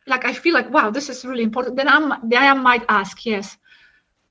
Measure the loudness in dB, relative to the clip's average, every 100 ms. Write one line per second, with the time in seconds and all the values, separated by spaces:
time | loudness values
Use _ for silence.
0 | -6 -4 -4 -4 0 0 2 2 2 -2
1 | -8 -10 -8 -4 -2 -2 -4 -2 2 4
2 | 2 -2 0 2 4 4 4 2 2 0
3 | -2 -8 -6 -6 -6 -16 _ _ _ _
4 | _ _ _